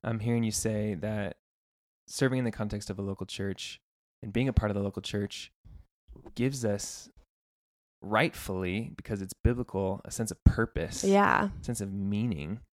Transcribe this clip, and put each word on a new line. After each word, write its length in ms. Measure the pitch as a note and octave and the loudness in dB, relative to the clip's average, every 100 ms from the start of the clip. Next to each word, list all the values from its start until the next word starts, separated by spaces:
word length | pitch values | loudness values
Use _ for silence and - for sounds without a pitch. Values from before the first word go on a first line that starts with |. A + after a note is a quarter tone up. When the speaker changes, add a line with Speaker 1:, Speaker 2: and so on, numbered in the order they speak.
Speaker 1:
I'm 160 | - A2+ | -2 0
hearing 240 | A2 A#2 | 2 2
you 60 | A2+ | 2
say 420 | G#2 A2 G#2+ G#2+ F#2 | 2 0 0 0 0
that 360 | G#2 G#2+ F#2+ - _ _ _ _ _ _ - | -2 -2 -2 -6 _ _ _ _ _ _ -12
serving 320 | - C3+ B2+ | 2 2 4
in 60 | |
the 60 | A#2+ | 0
context 360 | - G#2+ G#2 - | 0 -4 -4 -4
of 80 | F#2+ | -4
a 40 | |
local 240 | G2 G2 F#2 | -2 -4 -6
church 540 | - G2 F#2+ - - _ _ _ _ | -4 -4 -4 -8 -12 _ _ _ _
and 100 | G#2+ | -2
being 160 | A2+ C3 | 2 4
a 40 | |
part 180 | - G#2+ | 4 4
of 40 | G2+ | 2
the 60 | |
local 200 | G2+ G2 | 0 -4
church 480 | - G#2 G2+ - - _ - - - _ _ - - | -4 -2 -2 -6 -14 _ -20 -20 -20 _ _ -20 -16
gives 300 | - B2+ C3+ | -2 0 0
us 440 | A2+ G2+ - - - - _ _ _ _ _ _ _ _ | 0 0 -4 -10 -16 -20 _ _ _ _ _ _ _ _
rightfully, 920 | G2 G#2+ D#3+ - - F#2 F2+ G2 A2+ - | 0 2 2 0 -4 -2 0 -2 -4 -10
because 260 | - G#2 | -6 -4
it's 100 | F#2+ - | -4 -4
biblical, 560 | A#2 B2 A#2+ F#2+ F#2+ G2 | -2 -2 -2 -2 -2 -4
a 60 | - | -8
sense 200 | - A2 | -6 -6
of 120 | - | 4
purpose, 600 | - - A2+ - E2+ - | 4 4 0 0 -4 0
Speaker 2:
Yeah. 460 | G3 G3 G3+ - G3+ - | 4 6 6 4 2 -2
Speaker 1:
sense 180 | - A#3 | -4 -4
of 120 | C#3 | -2
meaning. 680 | G2 G2 G#2 A#2+ E2+ D2+ A2 - | -2 0 2 0 -2 -4 -6 -10